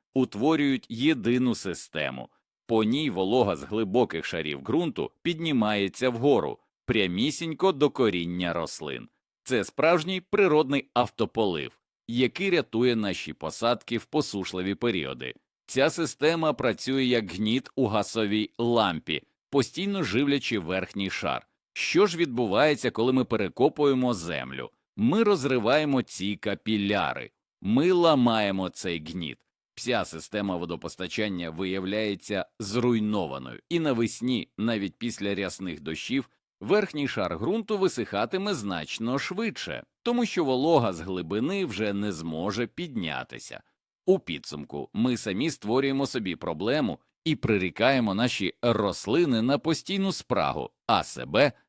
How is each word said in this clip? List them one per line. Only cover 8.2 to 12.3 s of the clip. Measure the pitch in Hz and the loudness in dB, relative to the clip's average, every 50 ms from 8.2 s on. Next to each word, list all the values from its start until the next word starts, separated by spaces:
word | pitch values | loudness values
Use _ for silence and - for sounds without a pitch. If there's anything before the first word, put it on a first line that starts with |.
| 85 87 87 90 90 85 | -2 -2 -2 -2 -2 -2
рослин. | 82 85 80 78 - - 78 71 65 60 53 - _ _ _ _ _ _ - | -2 -2 -4 -4 -6 -8 -8 -8 -8 -10 -12 -16 _ _ _ _ _ _ -4
Це | - 127 110 95 | 0 0 0 0
справжній | - - - 135 165 180 165 156 180 190 185 | 0 -2 2 4 4 4 4 2 0 -4 -6
природний | - - - 208 196 175 151 156 156 131 143 139 - _ - | -6 -2 2 4 4 6 6 4 4 2 0 -2 -2 _ 0
автополив, | 123 123 - - - 113 - - 113 110 98 85 76 67 60 _ _ _ _ _ _ _ - | 0 0 0 0 -2 -2 -2 0 0 2 2 0 -2 -4 -8 _ _ _ _ _ _ _ -4
який | 117 123 127 120 | 0 2 2 2